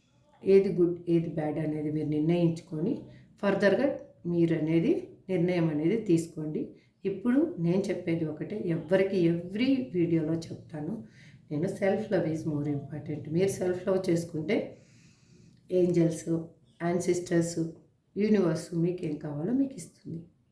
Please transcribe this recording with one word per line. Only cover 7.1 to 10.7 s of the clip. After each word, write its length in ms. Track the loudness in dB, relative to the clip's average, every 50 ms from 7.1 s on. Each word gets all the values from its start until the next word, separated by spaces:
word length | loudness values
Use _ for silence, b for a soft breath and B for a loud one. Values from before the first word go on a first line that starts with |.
| -4 -2 0 2 2 2 2 0 -2 -2
నేను 220 | 0 2 2 2 0
చెప్పేది 400 | -2 -4 -4 -2 -2 -2 -2 -2
ఒకటే, 300 | -4 -4 -6 -8 -8 -8 -6 -4
ఎవ్వరికి 520 | -4 -4 -4 0 0 2 2 2 2 2 2 2 2
every 400 | 2 0 -4 -6 -4 -2 0 2 0 0 -2 -2 -2
వీడియోలో 420 | 0 0 2 2 0 0 0 -2
చెప్తాను, 580 | -4 -6 -8 -12 -14 -14 -14